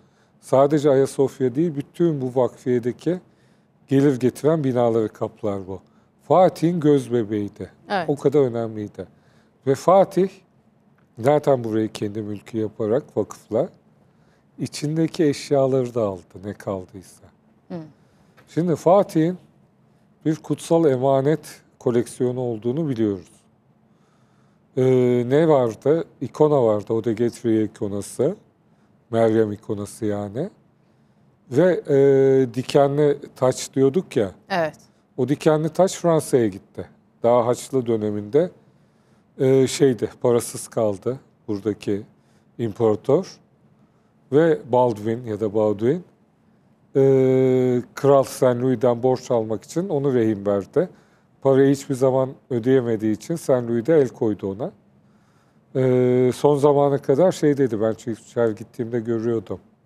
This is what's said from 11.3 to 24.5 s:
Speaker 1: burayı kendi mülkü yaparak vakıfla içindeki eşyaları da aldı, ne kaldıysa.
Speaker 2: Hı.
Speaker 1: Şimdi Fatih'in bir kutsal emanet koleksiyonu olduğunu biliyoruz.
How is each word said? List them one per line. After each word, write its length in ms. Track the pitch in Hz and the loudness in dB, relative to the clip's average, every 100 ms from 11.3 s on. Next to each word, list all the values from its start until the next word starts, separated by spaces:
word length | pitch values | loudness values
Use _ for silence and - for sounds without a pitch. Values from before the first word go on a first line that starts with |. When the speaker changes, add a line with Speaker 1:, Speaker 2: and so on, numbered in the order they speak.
| 147 147 131 | 2 2 0
Speaker 1:
burayı 280 | 113 110 110 | 0 -2 -2
kendi 280 | - 107 107 | -4 -8 -8
mülkü 360 | 104 101 - 113 | -10 -12 -10 -6
yaparak 600 | 104 - 107 127 151 113 | -6 -4 -2 -2 -2 -4
vakıfla 520 | 98 - - 110 - - _ _ _ _ _ _ _ - | -6 -8 -6 -4 -4 -8 _ _ _ _ _ _ _ -10
içindeki 640 | 131 - 151 160 160 - | -10 -8 -6 -2 -2 0
eşyaları 680 | 151 139 - 139 135 131 123 117 | 0 -2 -2 0 2 0 -2 -4
da 60 | |
aldı, 200 | 104 92 - 95 101 | -4 -6 -14 -16 -14
ne 80 | |
kaldıysa. 680 | 95 - 95 90 98 85 - - _ _ _ - | -12 -10 -10 -10 -20 -20 -20 -20 _ _ _ -16
Speaker 2:
Hı. 80 | 175 156 _ _ _ _ _ _ | -16 -16 _ _ _ _ _ _
Speaker 1:
Şimdi 280 | 151 175 143 | -4 -2 0
Fatih'in 640 | 165 196 190 160 160 185 _ _ _ _ _ _ _ _ 151 | 2 4 2 0 -2 -4 _ _ _ _ _ _ _ _ -6
bir 100 | 156 | -6
kutsal 500 | - 147 - 165 156 | -6 -6 0 2 2
emanet 760 | 127 135 135 135 156 - - _ _ | 2 2 2 0 -2 -6 -20 _ _
koleksiyonu 600 | 127 120 117 - 123 123 | -2 0 -2 -4 -4 -4
olduğunu 500 | 123 110 117 143 156 | -6 -6 -6 -4 -4
biliyoruz. 400 | 113 107 95 - _ _ _ _ _ _ _ _ _ _ _ _ | -2 -2 -2 -10 _ _ _ _ _ _ _ _ _ _ _ _